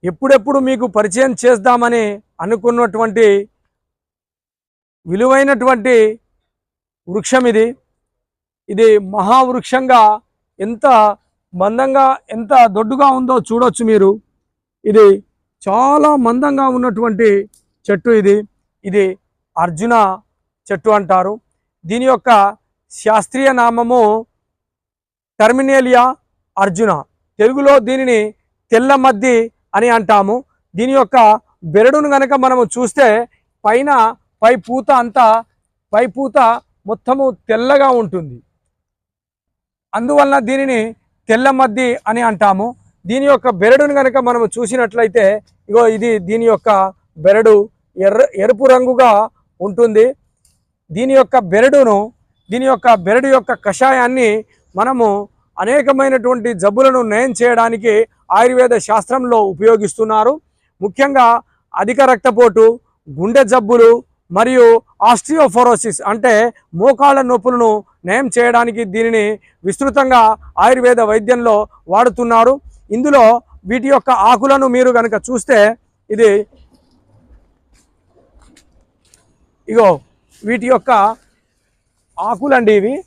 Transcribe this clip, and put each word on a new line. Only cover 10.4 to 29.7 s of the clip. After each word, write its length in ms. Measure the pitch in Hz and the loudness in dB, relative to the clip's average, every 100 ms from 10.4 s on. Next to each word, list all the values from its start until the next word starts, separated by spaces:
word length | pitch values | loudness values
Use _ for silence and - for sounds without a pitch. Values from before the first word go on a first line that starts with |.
| _ _ | _ _
ఎంత 260 | 202 233 285 240 214 202 _ _ _ | -12 -2 2 2 2 -2 _ _ _
మందంగా, 640 | 180 196 226 269 269 262 262 _ | -6 -4 -2 -2 0 0 -2 _
ఎంత 220 | 220 214 262 233 | -14 -2 2 2
దొడ్డుగా 420 | 196 220 262 277 | 0 -6 0 0
ఉందో 300 | 262 254 262 | 0 -2 -4
చూడొచ్చు 460 | - 226 247 - | -2 -2 -2 -2
మీరు. 260 | 226 214 196 208 _ _ _ _ _ _ | 0 2 2 -2 _ _ _ _ _ _
ఇది 220 | 214 214 208 196 _ _ _ _ - | 0 4 4 4 _ _ _ _ -6
చాలా 480 | 208 269 294 302 294 | -2 0 2 2 0
మందంగా 520 | 233 240 294 277 269 | 0 -2 -2 -2 -2
ఉన్నటువంటి 600 | 254 247 208 233 202 226 202 208 _ _ _ - | -2 -4 -4 -4 0 0 0 -4 _ _ _ -6
చెట్టు 240 | 202 240 | -4 0
ఇది. 260 | 220 196 208 208 _ _ _ | 2 2 0 -2 _ _ _
ఇది 200 | 202 196 190 185 _ _ _ - | -6 -2 -2 -6 _ _ _ -6
అర్జున 380 | 175 156 226 233 202 190 _ _ _ _ _ | -6 -4 -2 0 0 -4 _ _ _ _ _
చెట్టు 240 | 196 220 | -6 0
అంటారు. 500 | 214 175 185 185 214 _ _ _ _ 165 | -2 0 -2 -2 -8 _ _ _ _ -8
దీని 180 | 226 | -4
యొక్క 520 | 262 247 254 220 196 214 _ _ _ | 0 -2 2 2 2 -4 _ _ _
శాస్త్రీయ 600 | - 214 214 - 254 269 | -8 -2 -2 -2 -2 -2
నామము 760 | 254 240 233 233 247 214 220 226 _ _ _ _ _ _ _ _ _ _ _ | 0 -2 -2 -2 0 0 -2 -6 _ _ _ _ _ _ _ _ _ _ _
టర్మినేలియా 760 | 214 254 269 269 254 240 247 285 _ _ _ - | 0 0 0 0 2 2 2 -2 _ _ _ -4
అర్జున. 360 | 196 175 220 156 - _ _ - | -4 -2 -2 -2 -6 _ _ -2
తెలుగులో 400 | 214 262 277 277 | 0 2 4 2
దీనిని 420 | 220 262 262 226 214 - _ _ _ | 2 -4 -2 -2 -2 -10 _ _ _
తెల్ల 220 | 226 262 | -2 2
మద్ది 420 | 277 262 208 254 233 226 _ _ | 2 2 0 0 0 -2 _ _